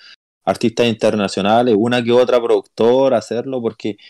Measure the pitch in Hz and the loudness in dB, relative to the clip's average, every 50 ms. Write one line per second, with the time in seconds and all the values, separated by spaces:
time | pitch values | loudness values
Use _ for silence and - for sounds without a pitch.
0 | - - - - _ _ _ _ _ - 98 - - 117 113 - 120 120 110 - | -20 -20 -20 -20 _ _ _ _ _ -4 -2 -2 -2 -2 0 0 0 0 0 0
1 | - 110 107 107 101 95 - - 92 101 110 117 120 143 110 98 110 120 123 123 | 0 0 0 0 -2 -4 -4 -2 0 2 2 2 2 2 2 2 0 0 -2 -2
2 | 117 117 120 123 127 120 123 123 117 117 113 101 - _ _ - 110 117 123 131 | 0 2 2 2 4 2 2 0 2 0 0 -2 -2 _ _ 0 2 2 2 2
3 | 135 135 127 110 - - 113 117 120 135 131 131 117 113 107 - - 110 101 - | 2 2 0 -2 -2 -4 -8 -8 -8 -8 -8 -6 -6 -8 -8 -8 -8 -10 -10 -12
4 | - - | -16 -20